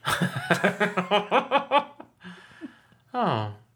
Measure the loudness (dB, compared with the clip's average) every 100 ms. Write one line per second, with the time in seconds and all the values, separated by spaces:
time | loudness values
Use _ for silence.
0 | -2 0 0 -2 0 2 2 0 -2 -2
1 | 0 0 2 0 2 -2 2 0 0 -14
2 | -20 _ -20 -20 -20 -18 -18 -18 _ _
3 | _ -2 2 2 -2 -6 _